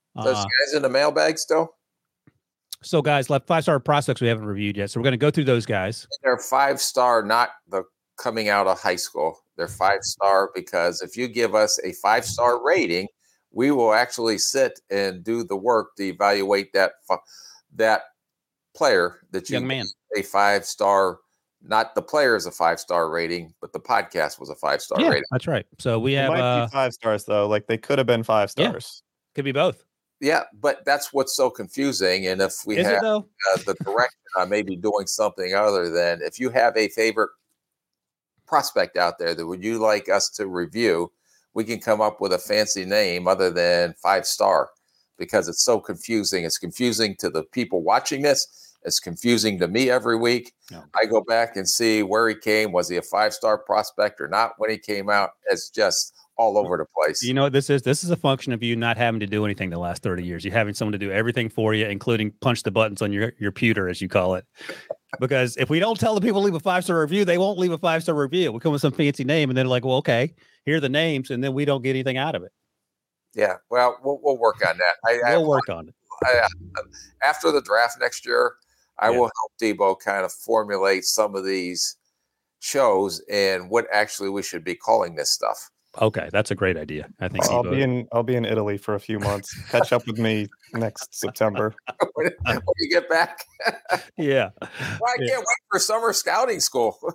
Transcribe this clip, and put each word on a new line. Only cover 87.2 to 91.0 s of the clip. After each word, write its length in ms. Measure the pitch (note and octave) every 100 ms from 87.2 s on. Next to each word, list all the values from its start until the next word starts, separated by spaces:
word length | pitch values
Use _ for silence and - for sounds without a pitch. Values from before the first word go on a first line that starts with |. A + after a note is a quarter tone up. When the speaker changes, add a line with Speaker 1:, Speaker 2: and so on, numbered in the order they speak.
| F#2
Speaker 2:
think 160 | - -
Speaker 3:
I'll 180 | A#2+
Speaker 2:
Debo 80 | A#2+
Speaker 3:
be 100 | C3+
in, 260 | C3+ B2 A2+
I'll 120 | A#2
be 120 | A#2 B2
in 100 | A2
Italy 320 | A2 G#2 G2+
for 180 | - G#2
a 40 |
few 180 | - G#2+
months. 340 | G2+ G2+ - - -
Catch 200 | B2 -
up 140 | B2 A#2+
with 120 | A2
me 280 | A2+ G#2+ G#2 _
Speaker 2:
<laughs> 120 | _
Speaker 3:
next 400 | A2+ A2 -